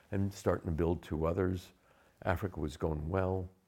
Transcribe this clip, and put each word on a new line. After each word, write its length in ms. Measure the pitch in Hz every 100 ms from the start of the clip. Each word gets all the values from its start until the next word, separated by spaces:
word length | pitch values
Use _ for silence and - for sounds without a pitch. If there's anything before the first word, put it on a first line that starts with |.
| -
and 200 | 98 98
starting 360 | - - 87 92
to 40 |
build 300 | 78 82 85
two 240 | - 76 80
others. 440 | 90 92 92 - - _ _ _ _ -
Africa 340 | 87 98 78
was 160 | 78 71
going 320 | 85 78 76
well. 420 | 95 92 95 92 -